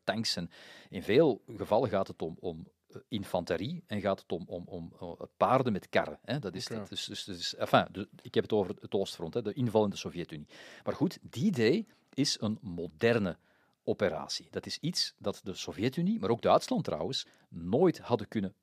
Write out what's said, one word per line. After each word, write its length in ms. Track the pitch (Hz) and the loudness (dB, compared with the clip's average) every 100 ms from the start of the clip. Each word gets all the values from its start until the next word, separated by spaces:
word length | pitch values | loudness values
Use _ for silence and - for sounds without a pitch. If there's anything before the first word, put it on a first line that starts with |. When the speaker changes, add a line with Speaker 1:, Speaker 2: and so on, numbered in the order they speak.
Speaker 1:
tanks. 320 | - 107 113 - | -2 -2 -2 -4
En 140 | 87 - - - - | -6 -12 -20 -20 -12
in 140 | 92 | -6
veel 400 | - 117 160 101 - 107 | 4 6 6 4 -6 -8
gevallen 320 | 95 104 120 | 2 2 4
gaat 200 | 98 95 | 0 -2
het 140 | - | -4
om, 140 | 82 87 | -8 -6
om, 280 | 92 80 90 _ _ | -8 -8 -12 _ _
eh, 80 | - - | -20 -8
infanterie 760 | 101 98 92 85 85 117 175 - | -6 -2 -2 0 -2 -2 -8 -6
en 140 | 104 | -4
gaat 200 | 98 95 | -2 -2
het 120 | - | -4
om, 120 | 90 90 | -8 -6
om, 160 | 90 95 | -10 -10
om, 260 | 90 85 - | -12 -12 -12
eh, 100 | 90 82 - - | -12 -12 -14 2
paarden 360 | 95 131 117 | 4 6 6
met 160 | 92 - | 2 2
karren, 300 | 98 76 76 | 0 0 -4
hè. 140 | - 143 | -6 -4
Dat 160 | 95 | -4
is, 120 | 90 - | -6 -8
Speaker 2:
Oké. 120 | 110 | -8
Speaker 1:
dat 120 | 98 | -8
is, 140 | 98 | -10
dus, 200 | - 104 | -8 -10
dus, 300 | - 85 - | -10 -8 -8
enfin, 320 | - 104 123 90 | -4 4 4 4
de, 180 | 95 104 - | -4 -10 -12
ik 120 | - | -2
heb 100 | 113 | 0
het 80 | - | 2
over 220 | 107 92 - | 2 2 -4
het 140 | - | -4
Oostfront, 400 | 101 95 - 82 | -2 -2 -6 -6
hè, 80 | 120 | -4
de 100 | 104 | -4
inval 320 | 147 123 107 | -2 4 4
in 60 | 104 | 4
de 60 | 95 | 0
Sovjet-Unie. 520 | 92 85 80 78 73 - - - | -8 -8 -8 -10 -14 -18 -20 -8
Maar 100 | - | -6
goed, 240 | - 190 - - | 0 -2 -2 -10
D-Day 560 | 117 202 139 110 196 208 _ _ | -2 0 4 4 4 -2 _ _
is 260 | - - - | 0 0 0
een 180 | 107 110 | -2 -4
moderne 760 | 98 87 85 80 113 117 95 - _ _ _ _ - | -6 -8 -8 2 4 4 2 -4 _ _ _ _ -4
operatie. 580 | 104 92 78 67 - - | 0 0 0 -6 -10 -8
Dat 160 | 90 98 | -8 -8
is 120 | - | -6
iets 340 | 156 - - - | -4 -2 -4 -4
dat 220 | 101 - | -6 -6
de 100 | 98 | -8
Sovjet-Unie, 640 | 87 - 85 120 170 180 226 | -8 -8 -2 -2 0 0 0
maar 120 | - | 0
ook 120 | 117 | 2
Duitsland 420 | 90 113 - 240 | 6 4 4 -2
trouwens, 420 | - 78 90 135 - _ _ | -2 -2 -2 -4 -8 _ _
nooit 500 | 90 85 123 185 - | -10 0 4 4 2
hadden 300 | - 117 104 | 0 -2 0
kunnen 260 | 110 95 - | -4 -4 -6